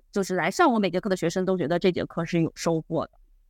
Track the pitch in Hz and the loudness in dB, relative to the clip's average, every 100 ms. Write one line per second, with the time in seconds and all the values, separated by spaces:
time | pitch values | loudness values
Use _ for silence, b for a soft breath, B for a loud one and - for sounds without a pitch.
0 | - 208 185 180 165 196 339 226 196 180 | -4 -4 -2 -2 0 2 4 4 0 -2
1 | 202 185 165 190 185 185 147 175 190 170 | -2 0 0 0 0 0 0 2 2 0
2 | - - 165 170 160 - - 160 - 160 | -2 -6 -2 0 0 -2 -2 -2 -2 -6
3 | 104 _ _ _ | -6 _ _ _